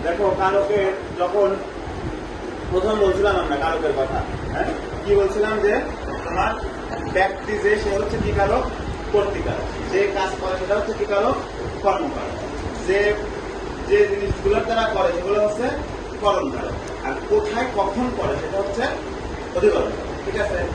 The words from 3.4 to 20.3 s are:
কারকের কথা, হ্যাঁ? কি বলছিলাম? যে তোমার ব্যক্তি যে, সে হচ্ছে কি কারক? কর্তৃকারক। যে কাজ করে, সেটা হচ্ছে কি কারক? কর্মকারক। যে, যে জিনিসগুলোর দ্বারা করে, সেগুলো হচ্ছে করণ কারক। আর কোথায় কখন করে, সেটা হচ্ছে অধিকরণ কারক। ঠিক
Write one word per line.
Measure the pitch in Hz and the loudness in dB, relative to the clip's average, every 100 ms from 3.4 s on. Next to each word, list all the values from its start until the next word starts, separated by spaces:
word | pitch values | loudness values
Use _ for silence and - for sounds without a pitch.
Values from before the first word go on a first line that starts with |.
| 156 143 | 0 0
কারকের | 135 156 160 139 | 0 0 0 0
কথা, | 131 131 - - - | 0 -2 -4 -6 -4
হ্যাঁ? | 269 339 320 - - | -2 -2 -2 -6 -6
কি | 196 202 | 2 4
বলছিলাম? | 196 208 214 214 | 4 2 2 2
যে | 196 240 294 - - - | 2 2 0 -6 -6 -6
তোমার | - 185 214 220 - - - - - | -4 0 0 -2 -6 -8 -8 -6 -2
ব্যক্তি | 185 190 - - 208 | 2 2 0 -4 0
যে, | 202 214 | 2 2
সে | 202 | 2
হচ্ছে | 196 - - | 0 0 0
কি | - | 0
কারক? | 196 202 - - - - - - | 2 4 2 0 -4 -6 -6 0
কর্তৃকারক। | 202 170 - - - - - - | 2 2 0 -2 -4 -4 -6 -2
যে | 190 202 196 | 2 2 2
কাজ | 190 - | -2 -2
করে, | 185 185 | -2 -2
সেটা | 185 208 | 0 0
হচ্ছে | 208 | 0
কি | 208 202 | -2 0
কারক? | 202 226 - - - - - | 2 2 0 -4 -8 -6 0
কর্মকারক। | 202 190 302 - - - - - - - 170 | 0 2 -2 -4 -6 -6 -6 -6 -6 -6 0
যে, | 196 208 208 - - - - - - - | 2 4 2 -2 -6 -8 -8 -8 -8 2
যে | 202 196 | 4 4
জিনিসগুলোর | 202 196 - 196 208 220 | 2 0 0 2 2 4
দ্বারা | 226 226 | 2 2
করে, | 196 180 170 | 2 2 0
সেগুলো | 180 208 | 0 2
হচ্ছে | 208 214 240 - - - - - | 2 2 -2 -2 -6 -8 -8 0
করণ | 208 190 147 | 2 2 0
কারক। | 123 - 113 - - | -4 -6 -6 -8 -6
আর | 135 135 - | -6 -6 2
কোথায় | 208 202 220 254 202 | 2 2 -2 -2 0
কখন | 190 - 247 220 | 0 0 -2 -2
করে, | 196 160 | -2 -2
সেটা | 151 196 | -2 -2
হচ্ছে | 196 220 262 - - - - - - - | -2 -2 -2 -4 -6 -8 -8 -8 -4 2
অধিকরণ | 208 - - - | 4 4 0 -4
কারক। | - - | -6 -6
ঠিক | - | -4